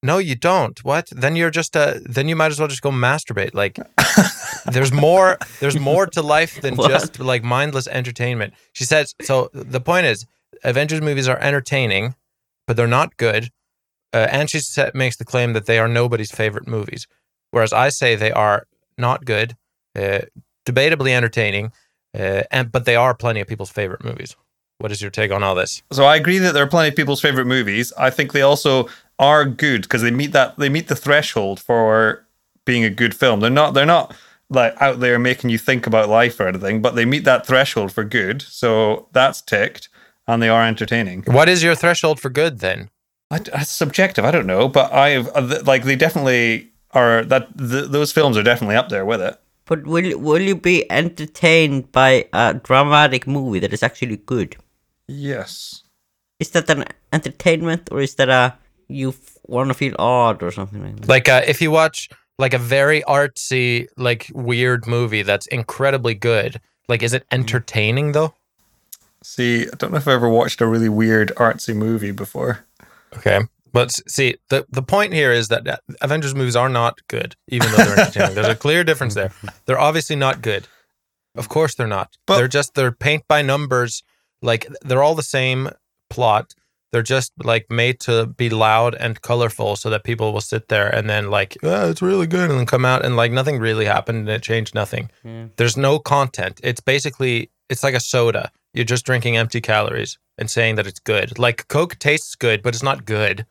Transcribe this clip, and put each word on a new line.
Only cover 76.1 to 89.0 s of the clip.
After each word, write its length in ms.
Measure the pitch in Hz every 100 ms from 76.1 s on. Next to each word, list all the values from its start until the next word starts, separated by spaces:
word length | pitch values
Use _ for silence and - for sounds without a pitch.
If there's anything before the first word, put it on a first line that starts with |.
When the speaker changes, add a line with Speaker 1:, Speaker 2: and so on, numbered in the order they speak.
| 151 143
Speaker 1:
movies 220 | 135 127 120
are 120 | 127
not 300 | 127 117 - _
good, 260 | 113 - - -
even 220 | 123 117
though 60 | 110
they're 160 | 208 208
entertaining. 340 | 196 - -
There's 140 | 95 107
a 60 |
clear 300 | 113 143 165
difference 300 | 170 147 127
there. 180 | 104 95 - -
Speaker 3:
<laughs> 180 | - -
Speaker 1:
They're 140 | 131
obviously 360 | 143 160 - 147
not 260 | 135 131
good. 260 | 117 101 - _ _ _ _ _ _ -
Of 120 | 123
course 260 | - 160
they're 120 | - 117
not. 300 | 101 - _ -
Speaker 2:
But 100 | 196
Speaker 1:
They're 120 | 127
just, 260 | 143 143
they're 180 | - 127
paint 320 | 120 147 151 -
by 160 | 151
numbers. 600 | 143 139 147 127 120 - _ _ _ _
Like, 260 | 123 113 - -
they're 200 | 135 127
all 120 | 143 160
the 60 |
same 480 | 135 135 131 131 135 - _ _ _
plot. 440 | - 120 107 - - _ _ _
They're 100 | 120
just, 300 | 113 135 123 -
like, 240 | 120 117 -
made 280 | 117 120 123
to 260 | - 117 113
be 240 | 120 120
loud 440 | 110 110 110 120
and 260 | 117